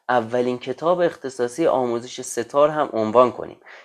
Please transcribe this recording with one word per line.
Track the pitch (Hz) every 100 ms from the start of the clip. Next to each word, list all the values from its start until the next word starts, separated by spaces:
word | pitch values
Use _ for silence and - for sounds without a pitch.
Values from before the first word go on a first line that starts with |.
| -
اولین | 123 110 123 123 123
کتاب | 135 127 160 175
اختصاصی | 175 - 135 - 123 123 165
آموزش | 131 123 117 123 -
ستار | 127 - 117 143 147
هم | 151 139
عنوان | 110 107 113 127
کنیم | - 80 - - -